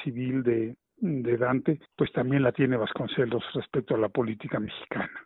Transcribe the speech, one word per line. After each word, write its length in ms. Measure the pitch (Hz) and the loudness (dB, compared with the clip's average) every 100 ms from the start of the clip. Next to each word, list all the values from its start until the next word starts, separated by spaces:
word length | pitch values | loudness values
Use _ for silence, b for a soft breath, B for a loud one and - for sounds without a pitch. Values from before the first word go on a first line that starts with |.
civil 400 | 156 120 127 131 | -6 -4 -2 0
de, 320 | 120 117 110 127 _ _ | 2 2 0 -6 _ _
de 400 | 202 139 120 120 | -2 0 0 2
Dante, 420 | 123 131 147 151 - - | 2 2 2 0 -4 -4
pues 160 | 139 | -2
también 320 | - 127 139 | 0 2 4
la 80 | 127 | 4
tiene 240 | - 135 127 | 4 2 2
Vasconcelos 640 | 104 - 120 - 120 117 - | 0 -2 -4 0 0 0 -2
respecto 420 | 131 - 139 - 117 | -6 -4 -4 0 0
a 40 | |
la 100 | 107 | 2
política 500 | 117 113 107 - 110 | 0 -2 -2 -4 -4
mexicana. 540 | 107 - - - - - | -4 -8 -8 -6 -6 -8